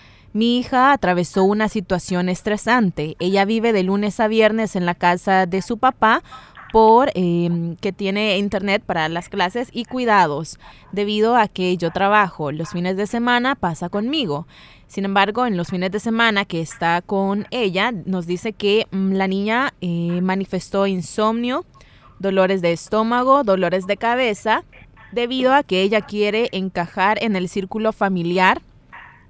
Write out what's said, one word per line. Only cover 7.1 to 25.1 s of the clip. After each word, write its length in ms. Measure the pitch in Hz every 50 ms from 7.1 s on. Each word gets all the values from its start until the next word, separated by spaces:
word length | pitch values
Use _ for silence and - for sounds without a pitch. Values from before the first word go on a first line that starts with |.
| -
em, 600 | 180 185 175 170 170 175 170 175 170 170 170 160
que 160 | - - 196
tiene 460 | 190 - 202 190 196 208 214 214 185 196
internet 440 | 202 202 220 190 202 202 196 220 -
para 220 | - 180 165 156 156
las 200 | 165 175 175 -
clases 400 | - 202 180 185 185 240 254 -
y 120 | - 220 233
cuidados, 720 | - - 254 247 233 208 196 180 151 143 147 160 - - - - - - - - -
debido 440 | - 202 208 208 208 214 214 226 247
a 120 | 247 208 196
que 280 | - - 185 180 180
yo 140 | 170 170 165
trabajo. 600 | - 185 196 196 208 214 202 165 - - 156 139
Los 180 | 147 151 165 -
fines 260 | - 175 175 185 190
de 120 | 190 208 196
semana 480 | - 233 240 247 247 240 240 262 285
pasa 320 | - - 175 160 - 175 175
conmigo. 580 | - 208 214 247 302 320 254 160 143 143 170 - - - - - - - _
Sin 180 | - - 202 196
embargo, 420 | 196 196 202 196 202 208 240 254
en 100 | 240 196
los 120 | 175 170 -
fines 220 | 190 175 180 190
de 80 | 180 208
semana 460 | - 233 226 226 233 226 208 196 202
que 160 | - 180 165
está 420 | 165 - - - 175 170 170 175
con 440 | 175 - 202 196 196 196 202 208 - -
ella, 420 | - 254 233 190 170 185 208 254 240 175 -
nos 200 | 185 185 180 170
dice 260 | 170 180 175 - 226
que, 340 | 202 - 208 202 202 226 - -
mm, 200 | - 190 190 190 190
la 120 | 190 190
niña, 480 | 190 190 196 202 214 226 240 - - - _
eh, 400 | 180 175 170 170 170 170 175 180
manifestó 640 | 185 185 185 190 190 - 196 180 - - - 196 196
insomnio, 800 | 196 190 180 160 - - 220 214 220 226 233 240 247 262 330 359 _ - - - - - - - - - -
dolores 400 | 185 196 190 190 190 185 196 190
de 80 | 170 170
estómago, 720 | 170 160 - - 214 214 220 226 240 247 254 262 269 285
dolores 440 | 269 208 190 185 180 170 180 196 180 196
de 80 | 202
cabeza, 680 | 196 233 226 240 254 262 226 202 - - 220 220 311 - - - - - - - - - -